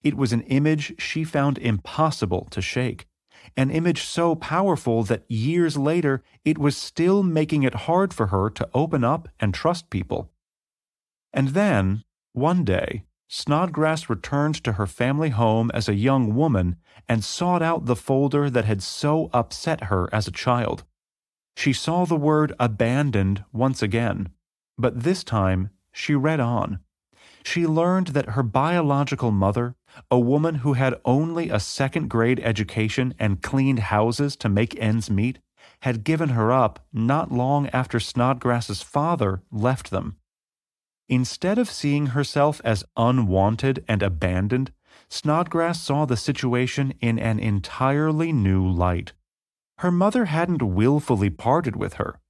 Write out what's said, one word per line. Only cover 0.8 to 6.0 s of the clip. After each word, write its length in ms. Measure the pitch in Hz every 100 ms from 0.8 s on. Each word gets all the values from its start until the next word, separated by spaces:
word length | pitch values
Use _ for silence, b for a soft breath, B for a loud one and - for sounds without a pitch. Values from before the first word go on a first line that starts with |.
| 147 -
she 260 | - 156 160
found 320 | 147 143 135
impossible 880 | 117 104 - - 156 - 95 90 -
to 100 | -
shake, 440 | 95 127 127 - - _ _ B B -
an 120 | 131
image 340 | 156 170 165
so 320 | - - 170 160
powerful 680 | - 165 196 156 123 113
that 260 | 101 110 _
years 460 | 113 123 175 165 143
later 480 | 139 170